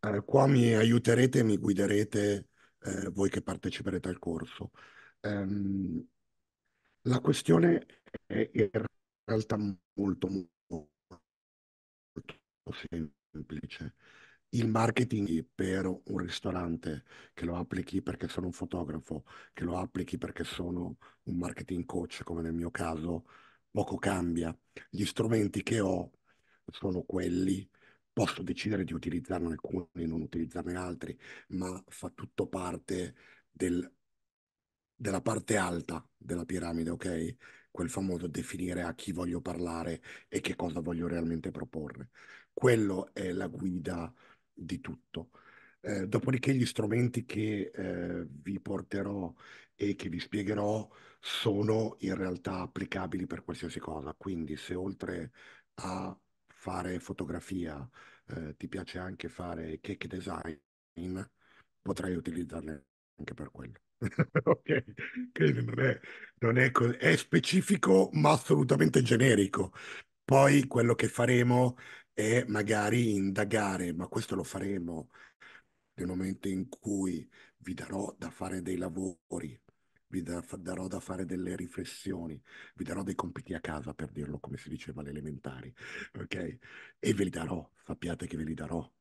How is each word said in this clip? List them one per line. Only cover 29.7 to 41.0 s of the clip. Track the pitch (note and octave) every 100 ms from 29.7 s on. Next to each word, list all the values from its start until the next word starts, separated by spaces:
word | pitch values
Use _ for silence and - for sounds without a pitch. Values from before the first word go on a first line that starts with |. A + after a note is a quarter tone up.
| F#2 F2
e | F2 E2
non | D#2+
utilizzarne | D#2 E2+ E2 F2+ F2 F2+
altri, | F2+ E2+ F2 - - - -
ma | F#2 F#2 F#2 -
fa | - F2
tutto | - - - F#2+
parte | F#2+ F2+ F2 - F#2 F2+ - - - _
del, | - F#2 F2+ F#2 _ _ _ _ _ _ _ _ _ _
della | _ A2 F#2+
parte | G2+ A2 - G#2
alta | F#2 F2 - E2 - _
della | - F2
piramide, | E2+ F2+ E2+ E2 E2
ok? | E2 F#2 E2+ E2 - - - _
Quel | - E2
famoso | - F#2+ F2 E2+
definire | C#2+ - F#2 F2+ F2
a | F2
chi | E2+ -
voglio | F2 F2 F2
parlare | F2+ E2+ F2 E2 E2+ D#2+ - - _
e | -
che | - -
cosa | F2+ D#2+
voglio | E2 E2+